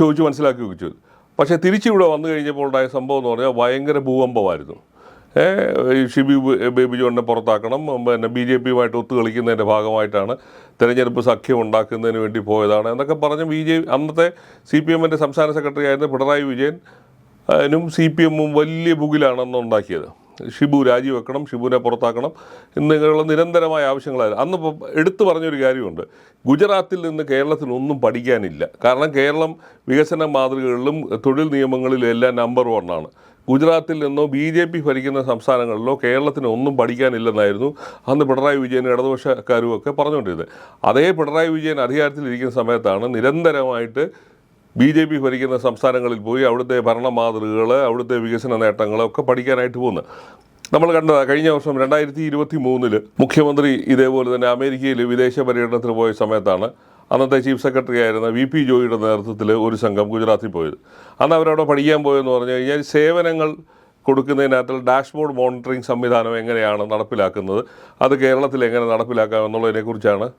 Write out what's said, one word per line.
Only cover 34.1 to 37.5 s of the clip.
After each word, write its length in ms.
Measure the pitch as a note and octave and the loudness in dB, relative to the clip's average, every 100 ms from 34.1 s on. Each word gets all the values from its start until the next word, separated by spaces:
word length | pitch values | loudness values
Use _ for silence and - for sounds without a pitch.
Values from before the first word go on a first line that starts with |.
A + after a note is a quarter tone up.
| C#3+ D3 | -2 -2
ബി 100 | C3+ D3+ D#3+ | -2 -2 0
ജെ 80 | E3+ | -2
പി 80 | E3+ D3 | -2 -2
ഭരിക്കുന്ന 320 | C3 C3+ C3+ C3 | -2 -2 -4 -2
സംസ്ഥാനങ്ങളിലോ 640 | A#2 - B2+ A#2+ G#2+ A#2+ C3+ | -2 0 0 0 -4 -4 -2
കേരളത്തിന് 440 | A#2+ B2+ D3 C#3+ B2+ A2+ | 0 0 -2 -2 -4 -2
ഒന്നും 180 | C3+ C3+ | -2 0
പഠിക്കാനില്ലെന്നായിരുന്നു 880 | A#2 A#2+ C3 A#2 A2+ G#2+ G#2 | 0 0 0 0 -2 2 0